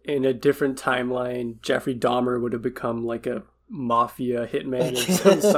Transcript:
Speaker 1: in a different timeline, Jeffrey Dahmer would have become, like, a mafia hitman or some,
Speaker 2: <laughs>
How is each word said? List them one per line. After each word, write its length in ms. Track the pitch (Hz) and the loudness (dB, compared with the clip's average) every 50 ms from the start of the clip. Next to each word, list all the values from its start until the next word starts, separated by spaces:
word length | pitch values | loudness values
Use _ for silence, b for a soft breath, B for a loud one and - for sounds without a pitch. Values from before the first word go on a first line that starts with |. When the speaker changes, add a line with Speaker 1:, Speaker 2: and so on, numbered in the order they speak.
| - | -6
Speaker 1:
in 220 | 156 147 135 131 | -4 -2 0 2
a 80 | 135 127 | 0 0
different 440 | 117 - 143 135 - 139 135 131 - | 2 2 2 2 2 0 -2 -2 -2
timeline, 800 | - 135 127 123 123 127 127 123 123 123 123 123 120 117 113 113 | -2 -2 0 0 -2 -2 -2 -2 -4 -4 -4 -4 -6 -6 -8 -8
Jeffrey 340 | - - 131 127 - 139 127 | -2 -2 -2 0 0 -4 -4
Dahmer 440 | 113 - 120 123 123 123 123 123 120 | 0 0 0 2 2 0 0 0 0
would 120 | 120 117 127 | -2 -2 -4
have 80 | 120 | -4
become, 420 | 110 123 - - - 120 117 117 117 | -4 -6 -6 -4 -6 -4 -4 -4 -4
like, 200 | 117 117 117 - | -4 -6 -4 -4
a 180 | 127 120 - - _ _ _ _ - | -6 -6 -6 -8 _ _ _ _ -14
mafia 760 | 220 143 127 120 117 113 120 120 - - 127 123 120 117 117 | -10 -6 -2 2 2 2 2 0 -2 -6 -4 -2 -2 -2 -4
hitman 460 | - - 143 - 131 131 123 127 123 123 | -4 -4 -6 -4 -2 -2 0 0 0 0
or 180 | 123 120 180 | -2 0 2
some, 300 | 185 - - 196 185 156 | 2 6 6 6 6 6
Speaker 2:
<laughs> 120 | - 208 180 | 4 4 6